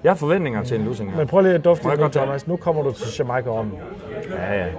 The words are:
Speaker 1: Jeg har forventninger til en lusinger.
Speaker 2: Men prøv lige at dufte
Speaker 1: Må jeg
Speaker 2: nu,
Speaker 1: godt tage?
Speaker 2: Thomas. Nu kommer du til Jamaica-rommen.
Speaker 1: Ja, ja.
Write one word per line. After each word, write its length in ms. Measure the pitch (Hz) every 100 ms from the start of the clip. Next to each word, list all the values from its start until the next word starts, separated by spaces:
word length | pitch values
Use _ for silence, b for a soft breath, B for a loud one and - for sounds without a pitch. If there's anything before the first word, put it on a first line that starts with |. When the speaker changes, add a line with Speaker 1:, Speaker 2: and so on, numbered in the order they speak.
Speaker 1:
Jeg 60 | 160
har 40 | 190
forventninger 480 | 147 190 156 110
til 160 | 123 117
en 60 | 107
lusinger. 320 | - 101 120
Speaker 2:
Men 100 | 147
prøv 140 | 180
lige 120 | 190
at 120 | 175 175
dufte 180 | 170 135
Speaker 1:
Må 40 |
jeg 60 | 147
Speaker 2:
nu, 60 |
Speaker 1:
godt 100 | 151
tage? 120 | 143 135
Speaker 2:
Thomas. 220 | 139 156
Nu 80 | 135
kommer 260 | 175 156
du 80 | 139
til 140 | 113 113 -
Jamaica-rommen. 540 | 123 127 123 113 107 90 92 95 92 87 - 92
Speaker 1:
Ja, 180 | 92 101
ja. 60 | 87